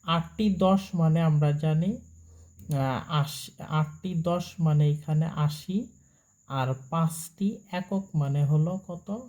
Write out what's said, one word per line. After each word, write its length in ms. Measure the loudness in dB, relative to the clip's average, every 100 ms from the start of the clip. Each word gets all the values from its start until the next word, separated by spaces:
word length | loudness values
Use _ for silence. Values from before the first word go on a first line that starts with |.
আটটি 480 | 0 -2 -2 0 0
দশ 300 | 4 4 4 0
মানে 260 | 2 4 4
আমরা 320 | 4 4 4
জানি, 440 | 2 2 2 0 -4
আহ, 1160 | -10 -20 -20 -20 -20 -20 -4 -2 0 -2 -2
আশি, 400 | 0 0 -4 -14 -14
আটটি 560 | -4 -2 -2 -4 -6
দশ 300 | -2 0 -2 -4 -2
মানে 300 | 2 4 4
এখানে 360 | 2 0 0 0
আশি, 600 | 0 -2 -2 -4 -4 -4 -14 _ _ _ _ _
আর 260 | -2 -2 -2 -4
পাঁচটি 680 | 0 0 -2 -14 _ -4 -4 -8
একক 320 | -8 -4 -6 -2
মানে 300 | -2 0 0
হলো 360 | 2 2 2 -4 -10
কত? 340 | -14 -8 -10